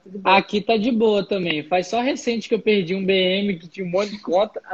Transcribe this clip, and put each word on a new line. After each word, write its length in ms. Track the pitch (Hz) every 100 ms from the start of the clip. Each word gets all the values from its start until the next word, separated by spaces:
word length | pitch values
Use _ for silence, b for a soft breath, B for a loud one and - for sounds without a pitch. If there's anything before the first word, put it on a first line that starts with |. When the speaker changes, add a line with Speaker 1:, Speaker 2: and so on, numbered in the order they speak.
Speaker 1:
Tô 80 | -
de 80 | 196
boa. 180 | 190 190
Speaker 2:
Aqui 240 | 190 208
tá 160 | 196 226
de 140 | 214
boa 340 | 226 226 208
também. 380 | 185 202 175 156
Faz 240 | 151 185 180
só 140 | 226
recente 480 | 254 294 - 233 -
que 60 | 220
eu 20 |
perdi 380 | 220 208 165 190
um 80 | 190
B 60 |
M 440 | 190 185 190 202 175
que 120 | 170
tinha 180 | - 180
um 40 |
monte 200 | 175 208
de 80 | 208
conta, 420 | - 170 220 - -